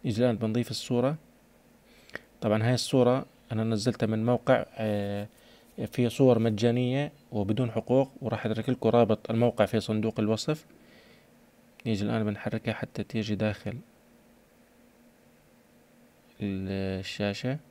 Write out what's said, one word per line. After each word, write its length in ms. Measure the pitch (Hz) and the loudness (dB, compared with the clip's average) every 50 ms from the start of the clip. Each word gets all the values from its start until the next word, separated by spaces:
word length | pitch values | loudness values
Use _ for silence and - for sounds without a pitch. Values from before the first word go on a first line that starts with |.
| - | -2
نيجي 180 | 131 107 107 123 | -2 0 2 2
الآن 140 | 123 117 101 | 2 2 0
بنضيف 340 | 113 110 110 120 120 - | 0 0 0 0 -2 -2
الصورة. 460 | 117 - - - 127 120 120 135 156 156 - - _ _ _ _ _ _ _ _ _ _ _ _ - - - _ - - - _ _ _ | -6 -10 -4 -2 0 2 2 0 0 -2 -10 -20 _ _ _ _ _ _ _ _ _ _ _ _ -20 -20 -20 _ -16 -16 -16 _ _ _
طبعا 220 | - 110 104 110 107 | 0 0 2 2 2
هاي 100 | 120 127 | 2 0
الصورة 520 | 120 - - - 131 123 123 123 135 165 - _ _ _ _ | 0 0 0 4 4 6 6 4 2 -2 -8 _ _ _ _
أنا 120 | 117 110 110 | -4 -2 0
نزلتها 440 | 113 113 104 101 123 110 - - 107 | 0 0 0 0 -2 -2 0 -2 -2
من 180 | 110 107 110 | 0 0 2
موقع، 400 | 120 123 120 - - 131 120 - - - | 2 0 0 2 2 2 2 2 -6 -8
آه، 540 | - 110 107 104 104 101 101 101 101 104 107 _ - - - - - - _ - - - 110 | -6 -4 -2 -2 -2 -2 -4 -4 -6 -6 -10 _ -20 -20 -20 -20 -20 -20 _ -10 -8 -8 -6
في 180 | - - 123 117 | -2 0 0 0
صور 300 | - - 139 127 123 110 | 2 4 6 6 6 6
مجانية 720 | 113 117 110 101 113 120 117 123 123 123 127 139 143 147 - - - _ | 4 0 0 2 2 2 4 2 0 0 0 -2 -4 -4 -8 -16 -20 _
وبدون 400 | - 104 101 98 107 104 131 113 | -4 -4 -2 -2 0 0 0 -2
حقوق، 400 | 107 113 - - 123 131 135 135 - - | -2 -6 -2 2 2 2 2 0 -4 -8
وراح 240 | 135 113 117 110 - | -6 -4 -4 -2 -2
أترك 240 | 113 110 110 110 - | -4 -4 -2 -2 -2
لكم 200 | 127 - - 113 | -4 0 2 4
رابط 400 | 110 120 117 104 110 - - - | 6 6 6 4 2 -2 0 -2
الموقع 340 | 113 117 113 120 - - 107 | 0 2 2 2 4 2 2
في 140 | 98 - 110 | 2 2 -2
صندوق 400 | - - 107 107 104 113 - - | -2 0 -2 0 0 -2 0 0
الوصف. 460 | 110 104 110 110 - - 151 156 - _ - - - - - - - - - - _ _ _ _ _ _ _ _ _ _ _ _ - | 0 0 0 -2 -2 -4 -4 -4 -6 _ -20 -20 -20 -20 -20 -20 -20 -20 -20 -20 _ _ _ _ _ _ _ _ _ _ _ _ -4
نيجي 200 | 117 110 98 101 | -2 -2 0 0
الآن 180 | 107 117 113 110 | 0 0 0 0
بنحركها 500 | 104 101 - - 110 120 113 - 120 110 | -2 -4 -4 -6 -6 -6 -4 -4 -4 -4
حتى 300 | - - - _ - 104 | -4 -6 -8 _ -8 -8
تيجي 320 | - - 113 107 - 107 | -4 -4 -4 -2 -2 -2
داخل 420 | 95 110 107 101 - - - 95 127 - - _ _ _ _ _ _ _ _ _ _ _ _ _ _ - _ _ _ - _ _ _ _ - _ _ _ _ _ _ _ _ _ _ _ _ _ _ _ _ _ _ - _ _ _ _ _ _ _ | 0 0 -2 -2 -4 -8 -10 -10 -10 -14 -18 _ _ _ _ _ _ _ _ _ _ _ _ _ _ -20 _ _ _ -20 _ _ _ _ -20 _ _ _ _ _ _ _ _ _ _ _ _ _ _ _ _ _ _ -20 _ _ _ _ _ _ _
ال-، 580 | 110 101 98 95 95 92 95 98 95 95 95 92 | -6 -6 -4 -4 -6 -6 -4 -4 -4 -4 -4 -6
الشاشة. 600 | 95 - - - 104 101 101 - - 123 135 151 - - | -6 -8 -6 -4 -4 -4 -4 -4 -4 -6 -6 -6 -8 -16